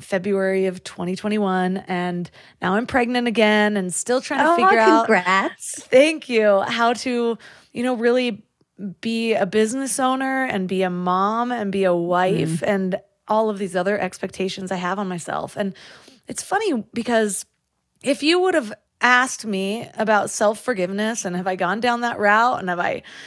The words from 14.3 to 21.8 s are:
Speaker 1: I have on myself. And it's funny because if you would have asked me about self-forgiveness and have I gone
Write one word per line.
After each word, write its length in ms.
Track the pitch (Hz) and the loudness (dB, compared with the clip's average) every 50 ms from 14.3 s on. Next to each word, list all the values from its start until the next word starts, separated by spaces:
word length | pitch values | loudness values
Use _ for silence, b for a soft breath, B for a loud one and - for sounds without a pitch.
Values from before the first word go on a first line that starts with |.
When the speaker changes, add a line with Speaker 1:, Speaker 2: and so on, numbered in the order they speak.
| - - 190 190 - 196 190 185 | -6 -6 -6 -4 -6 -8 -6 -6
Speaker 1:
I 60 | 190 | -6
have 220 | 180 180 180 190 208 | -4 -4 -4 -4 -2
on 100 | 202 185 | -4 -4
myself. 480 | 180 165 - - 147 151 - 220 - | -6 -6 -6 -6 -6 -6 -6 -6 -6
And 160 | - 202 190 190 B B B B B B B 269 B B - | -4 -4 -4 -6 B B B B B B B -20 B B -12
it's 140 | - - | -12 -12
funny 420 | - - 370 415 453 381 269 220 202 - | -6 -4 -2 -2 0 0 -2 -2 -4 -6
because 540 | - 233 220 247 233 226 214 208 185 - - - _ _ _ _ _ _ _ _ _ _ | -8 -6 -2 0 2 2 2 0 -2 -6 -10 -14 _ _ _ _ _ _ _ _ _ _
if 200 | - 262 285 - | -4 -2 -2 0
you 160 | 277 311 349 359 | 2 2 2 4
would 140 | 370 370 349 | 2 2 2
have 180 | 311 226 208 - - _ _ _ _ | 0 0 -2 -8 -16 _ _ _ _
asked 440 | 226 247 254 247 262 254 - - 220 | 2 4 4 4 4 0 -4 -8 -6
me 440 | 220 196 190 190 196 214 233 226 - - - | -4 -4 -2 -2 -4 -4 -6 -8 -8 -6 -2
about 320 | 220 220 214 202 - - | 0 2 2 2 2 0
self-forgiveness 960 | - - 214 208 220 - - 254 240 190 180 185 196 202 214 220 233 - - | -2 0 0 0 0 0 -4 -4 -2 -2 -2 -2 -2 -2 -2 -4 -4 -4 -6
and 120 | 180 180 | -6 -6
have 100 | 180 185 | -4 -4
I 80 | 190 185 | -4 -2
gone 240 | 185 180 175 196 233 | -2 -2 -2 -2 0